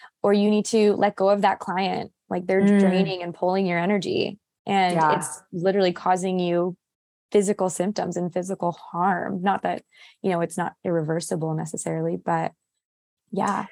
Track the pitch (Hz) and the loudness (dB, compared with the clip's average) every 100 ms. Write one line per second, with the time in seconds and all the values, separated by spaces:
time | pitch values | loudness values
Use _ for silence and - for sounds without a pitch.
0 | - _ 202 202 208 208 - 226 208 202 | -20 _ 2 4 4 2 2 4 4 4
1 | 208 202 196 202 208 - - 180 190 180 | 0 2 2 4 2 0 -4 -4 -2 -4
2 | - _ _ 185 180 190 202 202 196 185 | -8 _ _ -6 0 2 6 6 6 4
3 | 185 185 175 170 180 190 190 170 175 208 | 0 -2 -8 -4 0 0 0 0 0 0
4 | 160 - - - _ _ - 196 185 170 | -2 -2 -4 -6 _ _ -2 0 2 2
5 | 156 151 - - - 185 180 196 185 175 | 2 2 -2 -12 -12 -2 0 2 2 0
6 | 185 185 190 185 175 175 180 175 _ _ | 0 0 0 -2 0 0 0 -4 _ _
7 | _ _ _ 208 196 208 185 - 185 208 | _ _ _ 0 2 0 -2 -2 -4 -2
8 | 180 175 175 185 180 185 175 170 - 170 | -4 -4 -4 -4 -6 -4 -4 -6 -8 -2
9 | 180 180 - 190 185 190 - 175 - _ | 0 0 -4 -4 -2 -2 -4 -6 -10 _
10 | - _ 196 175 170 - 170 - 190 170 | -20 _ -2 -2 -2 -4 -6 -6 -4 -2
11 | 156 160 - 175 160 156 160 - - 160 | -2 -4 -4 -4 -4 -4 -6 -8 -6 -4
12 | 165 180 - 165 165 - _ _ _ _ | -4 -4 -2 -2 -4 -8 _ _ _ _
13 | _ _ _ 185 202 190 196 | _ _ _ -4 -2 -4 -6